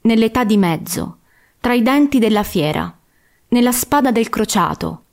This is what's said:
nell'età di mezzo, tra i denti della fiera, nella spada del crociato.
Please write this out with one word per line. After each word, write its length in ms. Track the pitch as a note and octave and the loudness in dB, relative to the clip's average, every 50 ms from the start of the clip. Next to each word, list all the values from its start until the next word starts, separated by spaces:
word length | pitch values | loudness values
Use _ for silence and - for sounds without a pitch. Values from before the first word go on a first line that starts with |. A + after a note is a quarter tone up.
nell'età 420 | _ A#3 A3+ A3+ A3+ A3 A3+ B3+ B3 | _ 2 2 2 0 0 0 -2 0
di 140 | G3+ G#3+ | 2 2
mezzo, 640 | G3+ F#3+ E3+ D#3+ D#3+ E3+ E3+ F3 F3 - F3 E3+ _ _ _ _ _ _ _ _ _ | 2 2 0 -2 -4 -6 -8 -8 -8 -8 -8 -12 _ _ _ _ _ _ _ _ _
tra 140 | - A#3 A#3+ | -4 -2 0
i 80 | B3 | 2
denti 360 | A3 B3+ C4+ C#4+ D4 C#4+ C#4 B3+ | 2 2 2 2 2 2 2 2
della 240 | A3 A3 A3 G#3 G#3 | 2 2 2 0 -2
fiera, 520 | - - F#3+ D3 D3+ D3+ - D#2+ F3 - _ _ _ _ _ _ _ _ _ _ _ | -2 -2 -2 -2 0 -2 -4 -6 -8 -10 _ _ _ _ _ _ _ _ _ _ _
nella 220 | - A#3+ A#3+ B3 | 0 2 2 2
spada 400 | A#3+ B3 - - D4 D4 C4 C4 | 0 -2 -2 0 0 2 2 2
del 180 | A3+ A#3 A3+ A#3 | 2 0 -2 -2
crociato. 720 | - - G#3+ - - G#3 E3+ D#3 D#3 - - D#3+ E3 - _ _ | -2 -4 -4 -2 0 -2 -2 -2 -4 -6 -8 -10 -10 -12 _ _